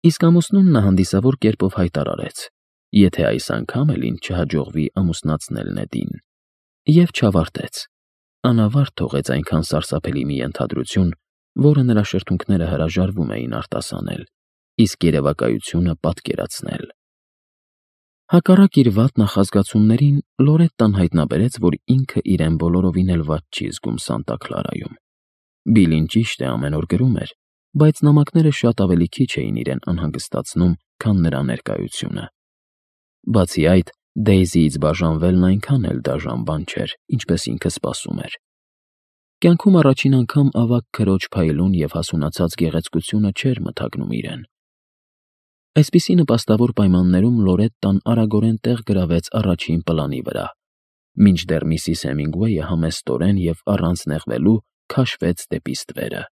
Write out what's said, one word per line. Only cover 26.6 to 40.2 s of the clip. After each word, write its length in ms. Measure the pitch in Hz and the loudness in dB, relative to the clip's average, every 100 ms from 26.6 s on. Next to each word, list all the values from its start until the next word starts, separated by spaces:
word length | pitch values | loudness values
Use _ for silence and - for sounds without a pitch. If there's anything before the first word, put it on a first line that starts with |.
| 71 76 | -4 -4
օր 120 | 80 | -2
գրում 280 | 92 127 104 | 0 0 0
էր, 160 | - - _ _ _ 143 | -6 -14 _ _ _ 2
բայց 220 | 151 151 | 2 4
նամակները 540 | 147 147 147 165 156 | 4 4 4 2 2
շատ 320 | 139 120 117 | 2 0 2
ավելի 240 | 98 85 87 | 2 2 0
քիչ 240 | - 135 | 0 -2
էին 240 | - 57 53 | -2 -4 -4
իրեն 240 | 62 65 | -4 -6
անհանգստացնում, 920 | - 87 76 - - - - - 90 82 _ | -4 -4 -4 -8 -6 -6 -4 0 2 0 _
քան 240 | _ 110 98 | _ 0 2
նրա 240 | 82 67 | 2 0
ներկայությունը։ 800 | 67 60 - 50 50 - - - - _ _ _ _ _ _ _ _ _ - | -4 -6 -6 -6 -6 -8 -8 -8 -12 _ _ _ _ _ _ _ _ _ -2
Բացի 360 | 110 90 - 78 | 2 2 2 4
այդ, 220 | 92 85 _ _ - | 4 2 _ _ -2
Դեյզիից 600 | 107 95 90 85 78 73 | 2 4 4 2 2 2
բաժանվելն 640 | 76 78 82 80 87 92 | -2 0 -2 0 2 4
այնքան 400 | 92 98 - 139 | 4 2 0 -2
էլ 140 | 104 64 | 0 -4
դաժան 440 | - 64 - 60 | -4 -4 -4 -6
բան 180 | 58 78 | -4 -6
չէր, 300 | - - - - _ | -6 -8 -8 -10 _
ինչպես 340 | 123 - 85 - | -6 -2 -2 -2
ինքը 260 | - 90 | -4 -4
սպասում 500 | - - - - 50 | -4 -8 -8 -10 -10
էր։ 160 | - - _ _ _ _ _ _ _ _ _ _ | -10 -16 _ _ _ _ _ _ _ _ _ _
Կյանքում 340 | 175 170 208 180 | 4 4 4 6
առաջին 360 | 147 135 135 | 4 4 2
անգամ 320 | 131 | 2